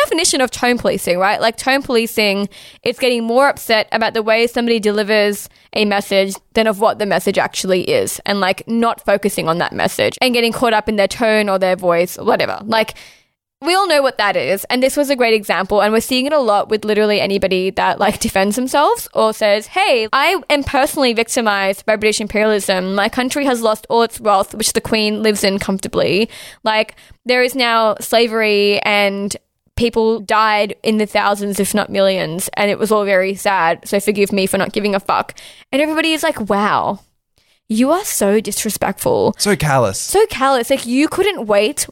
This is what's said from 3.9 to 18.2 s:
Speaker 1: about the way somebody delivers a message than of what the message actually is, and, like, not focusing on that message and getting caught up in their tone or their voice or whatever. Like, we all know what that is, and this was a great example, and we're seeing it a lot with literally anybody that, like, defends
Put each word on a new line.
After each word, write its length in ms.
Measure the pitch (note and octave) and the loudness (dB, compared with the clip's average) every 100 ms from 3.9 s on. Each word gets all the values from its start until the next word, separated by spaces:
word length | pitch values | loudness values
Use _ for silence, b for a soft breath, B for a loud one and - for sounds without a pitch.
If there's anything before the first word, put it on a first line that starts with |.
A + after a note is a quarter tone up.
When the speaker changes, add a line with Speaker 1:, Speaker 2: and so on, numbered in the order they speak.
Speaker 1:
about 220 | A3 A3+ | -2 -2
the 80 | A3+ | -2
way 260 | G#3+ A3 A#3+ | 0 2 2
somebody 320 | B3 A#3+ A#3 | 0 0 0
delivers 680 | G#3 G#3 G3+ G#3+ G#3 G3+ - b b | 0 0 2 2 2 0 -10 b b
a 120 | - | -2
message 500 | G#3 G3+ - G3 G3 F#3+ _ | 0 0 0 2 0 -4 _
than 120 | A3 A3 | 0 0
of 140 | G3 | 2
what 180 | G#3+ - | 0 0
the 80 | G3+ | 0
message 320 | F3 G3+ G3 | 0 0 0
actually 500 | B2+ - F#3+ F#3 - | -2 -2 -2 0 2
is, 320 | B2+ F#2+ - - | 0 0 -4 -4
and, 140 | G3+ | -2
like, 260 | F#3+ - - | 0 -2 -4
not 380 | A3+ A#3 - | 0 0 -2
focusing 440 | - G3+ G3+ F#3+ D#3+ | 0 0 0 -2 -2
on 100 | E3+ | -2
that 140 | D3 | -2
message 460 | - - - G#2 - | -2 -2 0 -2 0
and 140 | B3+ | 0
getting 180 | A#3+ A#3 | 0 0
caught 200 | A3 A#3 | 0 0
up 160 | A3 A#3+ | 0 0
in 80 | G#3 | 0
their 120 | F#3+ | 0
tone 400 | - A3+ G#3+ G#3 | 0 2 2 2
or 120 | F#3+ | 0
their 160 | F#3 F#3 | 0 0
voice 420 | F#3 E3+ F3+ - | 2 2 0 -2
or 60 | |
whatever. 340 | G3+ G#3 A2+ - | -2 0 -2 -6
Like, 300 | G#3+ A3 G#3+ B B B B _ _ _ | -2 -2 -2 B B B B _ _ _
we 120 | D4 F#4 | -2 0
all 100 | G4 | 2
know 160 | D4 | 2
what 160 | C4 - | 2 0
that 160 | G#3 | 0
is, 300 | F3+ C3 G3 - | 0 0 -2 -2
and 120 | B3+ | 0
this 140 | C4 D4 | 0 2
was 120 | C4+ | 0
a 60 | |
great 200 | C4 A#3+ | 0 2
example, 480 | A3 G3+ F3 F#3+ G#3 | 2 0 -2 0 2
and 100 | G#3 | 4
we're 80 | A3+ | 2
seeing 260 | - B3+ C#4 | 0 0 2
it 60 | |
a 80 | D4+ | 2
lot 280 | A#3 G3+ - | 2 2 0
with 160 | G#3+ | -2
literally 360 | G#3+ G#3 G#3+ G#3 | 0 0 2 2
anybody 500 | D#3+ G3 F#3+ F#3 F#3 | 0 0 0 0 -2
that, 300 | F3+ F#3 - | 0 -2 0
like, 180 | G3+ | -2
defends 380 | - | 0